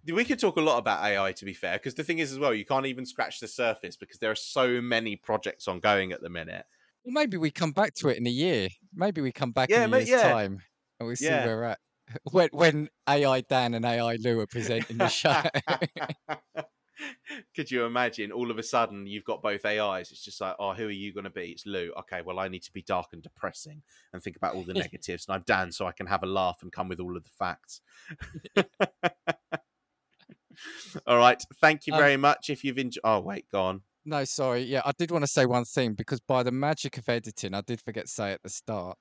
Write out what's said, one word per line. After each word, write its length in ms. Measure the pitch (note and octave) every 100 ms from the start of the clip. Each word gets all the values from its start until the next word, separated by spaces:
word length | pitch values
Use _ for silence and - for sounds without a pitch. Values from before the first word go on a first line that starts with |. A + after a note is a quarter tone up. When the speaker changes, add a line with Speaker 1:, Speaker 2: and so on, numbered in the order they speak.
| D3+
Speaker 1:
We 180 | E3+
could 140 | A#3+ C4+
talk 200 | G3+ F3
a 40 |
lot 160 | D#3 B2
about 260 | A2 F#2+
A 140 | G#2 G2
I, 120 | G2
to 120 | F#2 G2
be 80 | F2+
fair, 240 | F#2 F#2+
'cause 160 | C3+ B2
the 80 |
thing 160 | D3+ E3
is 120 | D3
as 60 | C3+
well, 160 | C#3+
you 100 | A2
can't 220 | G2 C3+ C3+
even 220 | B2+ B2+
scratch 320 | - A#2+ -
the 80 | A2+
surface 500 | - A#2+ A2 F2+ -
because 220 | - -
there 100 | A2
are 60 | A2
so 440 | - C#3+ B2+ B2
many 360 | A#2+ A2+ A2+ G2+
projects 520 | - G#2+ G#2 - -
ongoing 440 | F2+ G#2+ G2+ F#2+
at 100 | F2+
the 80 | E2+
minute. 360 | E2+ E2 G1+ - _ _ _
Speaker 2:
Well, 100 | B3
maybe 240 | C4+ D4 F#3
we 120 | D#3+
come 220 | - E3
back 240 | C#3+ G#3+ -
to 140 | D3+
it 80 | A2+
in 100 | A#2+
a 40 |
year. 380 | B2 F3+ C3 F#2 - _
Maybe 260 | F#3+ F#3+ E3
we 100 | C3+
come 200 | - C3
back 200 | A#2+ B2+
Speaker 1:
Yeah, 80 | A3
Speaker 2:
in 40 | A3+
a 20 |
Speaker 1:
ma-, 100 | B3+
Speaker 2:
year's 120 | A#3
Speaker 1:
yeah. 220 | B3 G3
Speaker 2:
time 280 | A#2+ G2+ G2 - _ _ _
and 100 | A#2
we 60 | A#2+
see 100 | D#3
Speaker 1:
Yeah. 180 | D#3 A#2
Speaker 2:
where 100 | A2
we're 60 |
at. 160 | A#2 G#2 _ _ _
<laughs> 240 | A#2 -
When, 180 | F#3 E3
when 380 | C#3+ E3 D3+ D3+ _ -
A 160 | C#3+ C#3
I 160 | C3
Dan 320 | B2 B2+ B2
and 100 | A#2 A#2+
A 140 | A#2
I 180 | A#2 A#2
Lou 220 | A#2 A2+
are 60 | G#2+
presenting 500 | A#2+ A2 A#2 A2+ A2+
the 80 | D#3+
show. 340 | - E3 D3 D#3+
<laughs> 40 | E3+ -
Speaker 1:
<laughs> 1900 | C3+ F3 - C#3+ D#3 - D3+ _ D3+ D#3 _ _ - D4 B3 - C#4+ - -
Could 160 | C#3+
you 140 | B2+ A#2
imagine 460 | A#2+ B2 A2+ G#2
all 200 | G#2 A#2+
of 80 | A2+
a 40 |
sudden 440 | A2+ B2 A2+ G2+ G2
you've 160 | G#2
got 180 | - G#2+
both 240 | G#2 G2+ G#2+
A 140 | G#2+ G#2 F#2+
Is? 120 | F2
It's 120 | -
just 160 | - -
like, 160 | F#2+ F2+
"Oh, 140 | G2
who 120 | F#2 G#2+
are 40 |
you 200 | G2+ G2+
gonna 180 | F#2+ G2
be?" 200 | F#2 F2
It's 140 | E2 G2+
Lou. 260 | G2 E2+ D#2+
Okay, 220 | - F2+
well, 160 | E2+ F#2
I 100 | F#2+
need 140 | F#2
to 80 | -
be 100 | G2
dark 240 | - F#2+ E2+
and 100 | F2
depressing 580 | - _ G2 - D#3 D3+ _ _ _
and 80 | F#2
think 140 | F#2+ E2
about 180 | F#2
all 80 | F2+
the 100 | F2
Speaker 2:
<laughs> 180 | F#2+ -
Speaker 1:
negatives. 340 | - - F2 -
And 60 | F#2+
I'm 80 | F2+
Dan, 240 | G2+ F#2
so 160 | E2 F#2
I 60 |
can 120 | - F#2
have 140 | F#2+
a 60 | F#2+
laugh 320 | F#2+ F#2 F2
and 100 | F2+
come 180 | - F#2+
with 100 | F2+
all 180 | F2+ F2+
of 60 |
the 60 | D#2+
facts. 500 | - F#2 E2+ _ - _ - - D#3+ - D#3 - -
<laughs> 60 | F#3 _ F#3+ _ F3 - - - _ - _ _ _ _ _ _ _ - _ - - - - - -
All 100 | A#2+
right. 240 | B2 B2 - -
Thank 280 | D#3 D3+ -
you 60 |
Speaker 2:
Um, 60 | D#3
Speaker 1:
very 180 | C#3+ C#3
much. 320 | C#3+ - -
If 140 | C#3
you've 120 | C#3 B2+
enj-, 220 | B2+ A#2+
oh, 160 | A2 G#2+
wait, 240 | C3 - -
go 100 | G2+
on. 180 | F#2 F#2+ _ _ D3+
Speaker 2:
No, 180 | D3+ C3+
sorry. 380 | - C3+ B2
Yeah, 180 | B2 C3+ C#3+
I 60 | -
did 140 | E3+
wanna 160 | E3+ C#3+
say 180 | - B2+
one 200 | B2 A#2
thing 280 | - B2
because 260 | G#2 - B2+
by 240 | _ B2+
the 80 | B2
magic 460 | B2+ C#3+ D#3 C#3+ -
of 100 | A#2
editing, 440 | A#2 A2 - G2
I 80 | G2
did 200 | G2+ A#2
forget 240 | - G#2+ -
to 60 |
say 220 | - G2+
at 100 | F#2+
the 60 | F#2+
start 480 | - - G#2+ F2+ F#2